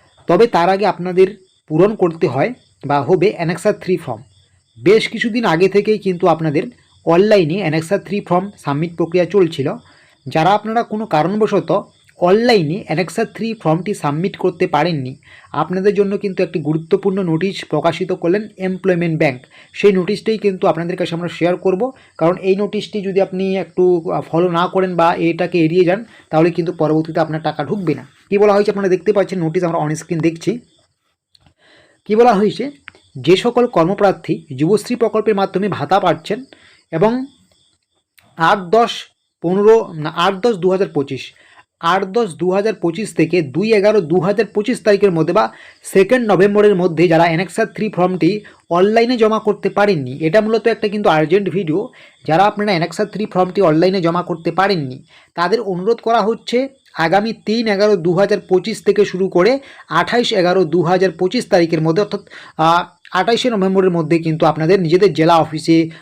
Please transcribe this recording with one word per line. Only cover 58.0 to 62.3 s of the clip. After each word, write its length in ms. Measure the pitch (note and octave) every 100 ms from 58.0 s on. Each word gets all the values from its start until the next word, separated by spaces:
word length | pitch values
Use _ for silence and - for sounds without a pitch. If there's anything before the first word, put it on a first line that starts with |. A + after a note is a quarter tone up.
| E3
হাজার 260 | F3 G3+ G#3
পঁচিশ 440 | - F#3 G3+ G#3
থেকে 220 | - G3+ G3
শুরু 240 | F3+ F#3+
করে 300 | F3 G3 C#4 - - -
আঠাইশ 460 | E3 F3 A#3+ A#3+
এগারো 320 | G3+ F3 F#3+ D#3+
দু 160 | E3+
হাজার 300 | E3 F3+ F#3+
পঁচিশ 380 | D#3+ F3+ B3 -
তারিখের 320 | F#3 E3 E3
মধ্যে, 200 | D#3+ F#3
অর্থাৎ, 200 | G#3 G3+ -